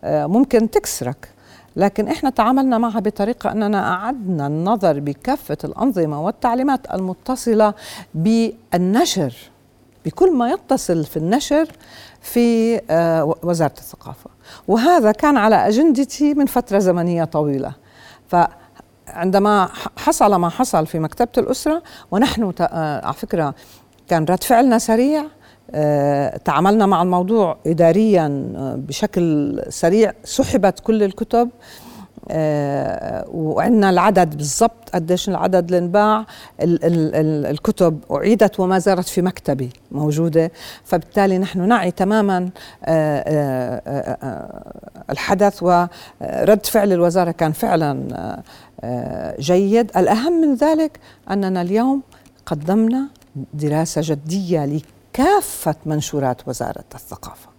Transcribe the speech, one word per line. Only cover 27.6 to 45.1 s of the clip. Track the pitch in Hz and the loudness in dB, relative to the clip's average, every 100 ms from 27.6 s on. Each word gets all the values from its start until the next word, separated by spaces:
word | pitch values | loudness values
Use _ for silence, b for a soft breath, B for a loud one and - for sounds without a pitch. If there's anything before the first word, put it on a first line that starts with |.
| - | -4
إداريًا، | 165 170 175 220 196 151 143 120 - | 4 4 6 4 4 2 -2 -6 -6
آه، | 135 123 | -8 -8
بشكل | 143 139 214 - 170 151 143 - - | -8 -6 -4 0 0 0 -2 -4 -8
سريع. | - 170 202 220 - | -2 0 4 2 0
سحبت | - - 269 254 190 180 | -10 -2 0 2 2 0
كل | - 220 | -2 0
الكتب، | 202 190 226 233 240 - B B B 233 196 - - | 0 -2 -2 0 0 -4 B B B -20 -20 -20 -8
آه، | 160 156 147 143 139 135 - - - - | -2 -2 0 -2 -2 -4 -6 -8 -8 -8
وعندنا | - 156 - - 233 196 | -6 -4 0 2 4 4
العدد | 180 185 190 175 151 | 4 4 4 2 0
بالضبط | 147 - 226 - - | -6 0 0 0 -8
قديش | 180 165 180 - | -6 -2 -2 -2
العدد | 180 185 185 175 | -2 0 0 2
اللي | 180 | 0
انباع. | 175 190 208 214 | 2 2 2 0
ال-، | 220 - - - 170 165 170 | -4 -18 -20 -4 0 2 2
ال-، | 170 156 - | 2 0 0
ال-، | 156 156 143 | 0 0 -4
الكتب | 151 - - 175 156 - | -4 -4 2 2 0 -6
أعيدت | 143 170 214 208 - | -4 0 4 2 2
وما | 185 185 | 0 2
زالت | 180 185 180 | 2 0 -2
في | - | -2
مكتبي | 180 - - 139 127 - _ | -2 -4 -4 -4 -4 -10 _
موجودة. | 143 151 147 165 156 165 B B B | -4 -2 0 0 2 0 B B B
فبالتالي | - 175 - - 196 185 | -4 -4 -2 0 2 2
نحن | 190 185 180 | -2 -2 0
نعي | 233 180 | 2 0
تمامًا، | - 190 214 202 185 180 - B B - | -2 0 2 2 0 -4 -10 B B -2
آه، | 160 151 147 - | 0 2 -2 0
آه، | 151 143 131 123 117 - | 0 0 -2 -4 -6 -6
آه، | 139 - - 135 | -8 -6 -8 -8
آه، | 92 - - 50 - - - | -10 -14 -16 -18 -20 -20 -20
الحدث، | - | -10